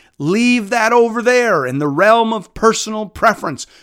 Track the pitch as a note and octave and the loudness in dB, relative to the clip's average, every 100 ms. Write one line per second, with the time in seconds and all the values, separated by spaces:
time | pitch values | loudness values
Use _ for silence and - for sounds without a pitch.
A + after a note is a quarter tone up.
0 | _ - C#3+ G#3 A#3+ B3 G3 A#3+ A3 A#3+ | _ -8 -2 0 2 0 0 -2 2 2
1 | A#3 A3+ A#3 B3 A#3+ E3+ B2+ C#3 D3 C#3+ | 2 0 0 2 2 0 -2 -4 -4 0
2 | G3+ A#3 A3+ A3 - - A3 A3 G#3+ G#3+ | 4 4 2 -4 -8 -2 0 0 -4 -8
3 | G#3+ - A3+ G3+ - C3+ - _ | -10 -2 0 0 -4 -10 -14 _